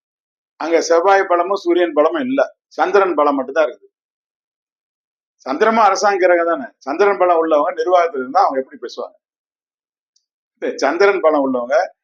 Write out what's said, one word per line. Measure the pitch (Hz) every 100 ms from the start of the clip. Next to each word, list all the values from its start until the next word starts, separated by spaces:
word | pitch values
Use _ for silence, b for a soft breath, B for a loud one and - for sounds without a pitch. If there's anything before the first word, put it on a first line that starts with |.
| _ _ _ _ _ -
அங்க | 156 165
செவ்வாய் | 151 165 190 196 185
பலமும் | 175 180 196
சூரியன் | 170 175 175
பலமும் | 147 156 165
இல்ல, | 127 139 131 - _
சந்திரன் | - 170 196 190 151
பலம் | 147 139
மட்டும்தான் | 127 160 151
இருக்குது. | - _ _ _ _ _ _ _ _ _ _ _ _ _ _ _ _ 127
சந்திரமா | 147 214 226
அரசாங்க | 208 185 208 196
கிரகம் | 180 175 170
தானே. | 160 120 _
சந்திரன் | 131 160 202 190
பலம் | 180 165
உள்ளவங்க | 165 151 160 175
நிர்வாகத்துல | 165 180 165 143
இருந்தா | 127 170
அவங்க | 180 135
எப்படி | 131 139
பேசுவாங்க? | 117 - 98 _ _ _ _ _ _ _ _ _ _ _ _ _ _
இந்த | _ 160 160
சந்திரன் | 135 170 202 196
பலம் | 160 151 135
உள்ளவங்க | 127 120 151 190 -